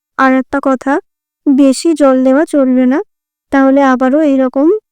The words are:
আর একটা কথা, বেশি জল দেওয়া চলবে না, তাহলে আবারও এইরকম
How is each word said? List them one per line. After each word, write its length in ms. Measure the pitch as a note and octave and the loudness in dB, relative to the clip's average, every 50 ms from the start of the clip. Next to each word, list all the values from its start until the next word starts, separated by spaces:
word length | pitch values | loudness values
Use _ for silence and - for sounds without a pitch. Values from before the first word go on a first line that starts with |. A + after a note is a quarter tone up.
| _ _ _ - | _ _ _ -4
আর 140 | C4 C4 C4 C4 | -2 0 0 -2
একটা 180 | B3+ - - C#4 - C#4 | -4 -4 -6 -6 -4 -4
কথা, 240 | C4+ B3+ - C4+ C#4+ F#4 - _ _ _ _ _ _ _ - | -4 -4 -4 -4 -4 -4 -6 _ _ _ _ _ _ _ -4
বেশি 420 | D4+ C4+ C4 C#4 C4+ B3+ - - E4+ E4 - | -2 2 2 2 2 2 0 -2 -2 -2 2
জল 160 | D4 C4+ C4 C4 C4 | 2 2 2 2 2
দেওয়া 180 | C4 C4 C#4+ E4 - - | 0 0 0 0 -2 -2
চলবে 300 | D4 C4+ C4 B3+ B3+ B3+ B3 C4 | -2 0 0 0 0 0 0 0
না, 60 | D#4+ G#4 _ _ _ _ _ _ _ _ - - | -2 -4 _ _ _ _ _ _ _ _ -4 -2
তাহলে 280 | C#4 C4+ C4+ C4+ C#4 C#4 C4+ B3+ | 0 2 2 2 2 2 0 0
আবারও 280 | A#3+ C4 C4 C4 D4+ D#4+ D4 | 0 0 0 0 0 0 0
এইরকম 380 | C4+ C4 C4 B3+ - C4+ C#4+ E4 G#4 G#4+ - _ | 0 0 -2 -2 -2 0 0 0 0 -2 -4 _